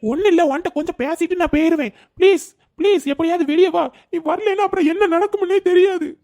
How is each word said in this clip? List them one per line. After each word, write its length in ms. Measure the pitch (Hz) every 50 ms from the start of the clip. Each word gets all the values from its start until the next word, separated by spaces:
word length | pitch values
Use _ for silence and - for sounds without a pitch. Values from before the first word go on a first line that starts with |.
ஒண்ணு 240 | - 214 240 302 392
இல்ல, 320 | 427 349 330 349 302 269
உன்கிட்ட 80 | 294 359 349 -
கொஞ்சம் 220 | 285 302 - -
பேசிட்டு 380 | _ 247 277 330 339 339 339 370
நான் 140 | 359 349 311
போயிருவேன். 420 | - 294 311 320 330 311 294 220 - _ _ _ _ -
ப்ளீஸ், 360 | 359 381 392 330 - - _ _ _ _ _
ப்ளீஸ், 260 | _ 320 403 403 349 269
எப்படியாவது 420 | 277 277 - 330 330 339 349 339
வெளியே 240 | 269 294 320 359 370
வா. 260 | 311 349 320 262 - - _ _
நீ 100 | - 339
வரலைன்னா 360 | 320 311 311 392 427 427 392
அப்புறம் 300 | 392 415 381 392 381 339
என்ன 220 | 294 330 370 427
நடக்கும்னே 540 | 381 330 339 370 403 - 415 392 359 381 403
தெரியாது. 560 | 381 359 359 359 359 403 381 359 320 294 - _